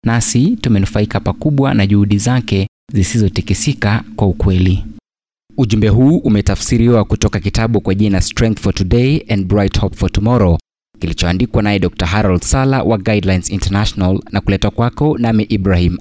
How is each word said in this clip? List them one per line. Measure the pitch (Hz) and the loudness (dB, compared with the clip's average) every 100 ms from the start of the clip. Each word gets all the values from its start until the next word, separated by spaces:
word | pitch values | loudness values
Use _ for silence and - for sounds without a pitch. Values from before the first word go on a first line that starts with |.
| 113 | 0
Nasi | 117 - 120 156 240 | 0 0 0 0 0
tumenufaika | 131 104 95 - 107 - | 0 0 0 -2 -2 -2
pakubwa | - - 151 143 135 | -4 -2 -2 0 0
na | 113 98 | 2 2
juhudi | 101 101 101 | 2 2 0
zake | 110 127 120 98 95 _ _ | 0 -2 0 -2 -2 _ _
zisizotikisika | 101 90 117 104 - - 92 - 139 104 113 - - | -2 0 2 0 0 -2 -2 -2 -2 -2 -2 -4 -2
kwa | 101 | -2
ukweli. | - 98 92 92 95 - - _ _ _ _ _ - | 0 0 2 2 0 -4 -14 _ _ _ _ _ -4
Ujumbe | 117 110 107 | 0 2 2
huu | 107 135 170 | 4 4 2
umetafsiriwa | - 104 - 95 - 120 117 117 | 2 0 0 -2 0 2 4 4
kutoka | 98 - 110 101 | 2 0 -2 -2
kitabu | 98 104 113 110 | -2 -2 0 0
kwa | - | 0
jina | 95 107 92 | 0 0 0
Strength | - - 113 107 | -2 0 -2 0
for | 101 | -4
Today | - 92 120 127 151 - | -2 0 2 2 0 -2
and | 104 92 | -4 0
Bright | 101 98 - | 0 0 0
Hope | 98 - | -2 -2
for | 92 | -2
Tomorrow, | - 107 123 95 82 _ _ _ _ | 0 0 2 2 2 _ _ _ _
kilichoandikwa | 82 80 85 92 120 113 | -6 -2 -2 0 0 0
naye | 104 101 | 0 0
Doctor | 90 - 85 | -2 -2 -2
Harold | 101 104 90 | 0 2 0
Sala | - 135 131 135 | 0 0 2 0
wa | 87 110 | 0 -2
Guidelines | 95 107 92 92 - | 0 0 0 -2 -2
International | 98 92 98 107 - 90 95 - | -4 -2 0 -2 0 0 0 -2
na | 101 | -6
kuletwa | - 98 104 | -4 -4 -2
kwako | - 120 - 147 220 | -2 -4 0 0 0
nami | 117 110 | 0 0
Ibrahim | 110 107 95 87 87 90 | 0 -2 2 2 2 0